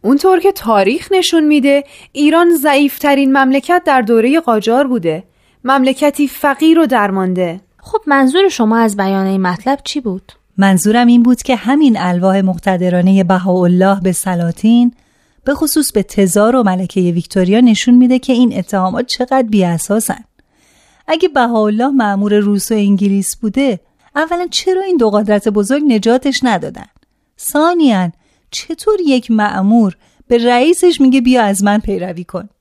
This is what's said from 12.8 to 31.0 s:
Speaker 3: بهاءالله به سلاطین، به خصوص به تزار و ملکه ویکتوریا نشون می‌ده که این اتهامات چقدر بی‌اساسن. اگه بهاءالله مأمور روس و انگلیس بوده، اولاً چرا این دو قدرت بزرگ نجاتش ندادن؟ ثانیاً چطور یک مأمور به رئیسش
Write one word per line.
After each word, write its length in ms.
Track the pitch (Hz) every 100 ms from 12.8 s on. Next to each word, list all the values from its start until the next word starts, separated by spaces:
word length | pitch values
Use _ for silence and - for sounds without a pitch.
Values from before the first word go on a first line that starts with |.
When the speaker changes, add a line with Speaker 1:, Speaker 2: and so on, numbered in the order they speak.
| 180 180 180 196
Speaker 3:
بهاءالله 760 | 180 185 185 180 180 180 190 196
به 120 | 185
سلاطین، 840 | 175 - 175 170 170 220 233 240 - _ _ _ _
به 100 | -
خصوص 380 | 285 302 311 285
به 120 | 214
تزار 520 | 185 - 196 202 214 254
و 80 |
ملکه 480 | 208 185 180 - 180
ویکتوریا 480 | 175 - 202 185 214
نشون 340 | 247 214 -
می‌ده 260 | 247 247 254
که 140 | 254
این 240 | 247 247 -
اتهامات 480 | 180 202 185 175 -
چقدر 380 | - 247 269
بی‌اساسن. 800 | 233 208 175 170 - 208 - - - _ _ _ _ _ _ _ -
اگه 220 | 320 349
بهاءالله 580 | 277 233 233 214 214 254
مأمور 520 | 277 208 196 208 208
روس 320 | 208 202 -
و 40 | 220
انگلیس 600 | 202 202 202 196 190 -
بوده، 440 | 220 233 277 190 _ _ _ 285
اولاً 320 | 320 349 359
چرا 300 | - - 370
این 160 | 392 349
دو 120 | 220
قدرت 380 | 208 214 208 220
بزرگ 360 | 208 196 277 294
نجاتش 520 | 220 226 247 277 262
ندادن؟ 420 | 254 196 156 - - _ _ _ _ _
ثانیاً 720 | - 294 320 349 294 202 180 - _ _ _
چطور 460 | - - 320 - 415 330
یک 260 | 254 226
مأمور 680 | 220 208 - 190 233 208 - _ _ _
به 100 | 240
رئیسش 640 | 233 240 285 349 359 330